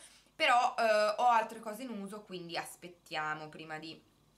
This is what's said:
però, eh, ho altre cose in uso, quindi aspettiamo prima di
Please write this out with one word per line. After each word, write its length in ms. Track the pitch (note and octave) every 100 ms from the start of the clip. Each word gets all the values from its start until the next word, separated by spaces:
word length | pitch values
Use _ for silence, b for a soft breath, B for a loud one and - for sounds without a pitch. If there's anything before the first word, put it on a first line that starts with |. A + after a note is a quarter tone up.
| B B B
però, 420 | - D4 A#3+ B3 -
eh, 380 | A3+ G#3 G#3 G#3
ho 100 | B3
altre 320 | A3+ A3 A3
cose 240 | A3 G#3+
in 60 | C4
uso, 320 | G#3 G3 G#3
quindi 340 | - F3+ E3+ D#3+
aspettiamo 920 | - - F3 - - D#3 D#3 D#3 D#3
prima 280 | D#3+ D#3 D#3
di 240 | D#3+ D#3 _ _ _